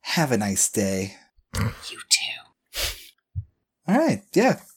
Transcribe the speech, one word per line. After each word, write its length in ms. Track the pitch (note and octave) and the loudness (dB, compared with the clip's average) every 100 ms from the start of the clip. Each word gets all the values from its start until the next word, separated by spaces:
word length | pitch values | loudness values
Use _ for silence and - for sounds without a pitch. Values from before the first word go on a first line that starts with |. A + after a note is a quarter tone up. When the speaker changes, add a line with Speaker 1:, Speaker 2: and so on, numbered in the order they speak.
Speaker 1:
Have 300 | - - D3+ | -4 -2 2
a 60 | A#2 | 2
nice 300 | G#2 G2 - | 0 0 0
day. 440 | - G2+ F#2+ G2 - _ _ _ | 0 0 0 -4 -10 _ _ _
Speaker 2:
You 440 | - G#2+ - - - - | -4 -4 -4 -16 -16 -2
too. 800 | - - - - _ _ - - - - _ _ - - _ _ _ - | -2 -2 -12 -18 _ _ -8 -6 -8 -18 _ _ -12 -12 _ _ _ 0
Speaker 1:
All 120 | A3+ | 4
right, 240 | D#4+ - _ | 4 0 _
yeah. 280 | - B3 F3 - | 4 4 2 -6